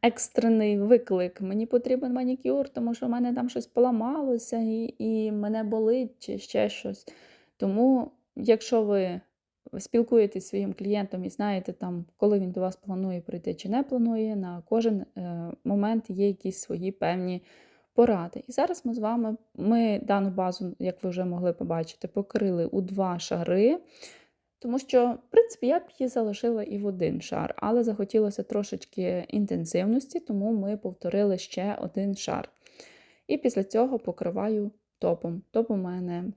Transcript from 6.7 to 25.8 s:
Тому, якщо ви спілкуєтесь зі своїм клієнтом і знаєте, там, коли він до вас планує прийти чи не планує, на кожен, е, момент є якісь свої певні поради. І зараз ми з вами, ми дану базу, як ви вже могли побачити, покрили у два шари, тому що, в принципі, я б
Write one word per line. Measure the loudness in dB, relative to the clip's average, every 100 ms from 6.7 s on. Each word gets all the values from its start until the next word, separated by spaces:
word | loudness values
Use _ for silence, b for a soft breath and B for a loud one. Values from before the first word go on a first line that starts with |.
| -2 -10 -10 -14 B B B B _
Тому, | -2 4 4 4 2 _ _ -4
якщо | 2 2 4 2
ви | 4 2 0 -4 _ _ _ _ -14 -12
спілкуєтесь | 0 2 4 4 4 0
зі | -6
своїм | -4 -4
клієнтом | -4 -2 -2 -2 -6
і | -8
знаєте, | -4 -2 -2 -4
там, | -8 -6 -6 -10 _
коли | 4 4
він | 0
до | -2
вас | -4 -4
планує | -8 -4 -2 -4
прийти | -8 -8 -6
чи | -6 -2
не | -2
планує, | 0 0 0 0 -2 -2
на | -6 -8 -2
кожен, | 2 2 0 -4 -10
е, | -8 -6 -8 -6
момент | 0 2 2 0 -2
є | 0 2
якісь | 2 -6 -6
свої | -6 -4 -4
певні | -2 -2 0 -2 -4 b b b b b
поради. | 4 4 4 -2 -10 -6
І |
зараз | 0 0 0 -4
ми |
з | -4
вами, | -2 0 -2 -4 _
ми | -2 2 4 4 0
дану | 2 2 2
базу, | 0 -2 -2 -6 -4
як | -4 -2
ви | -4
вже | -2
могли | -2 0 -2
побачити, | -2 -2 -2 -4 -8 -6
покрили | -4 -2 0 0 0 0
у | -2
два | -2 -2 -2 -2
шари, | -4 -4 2 4 4 4 B B B B B B _ _
тому | -4 -4
що, | 2 4 4 0 _
в |
принципі, | 6 6 2 2
я |
б | 2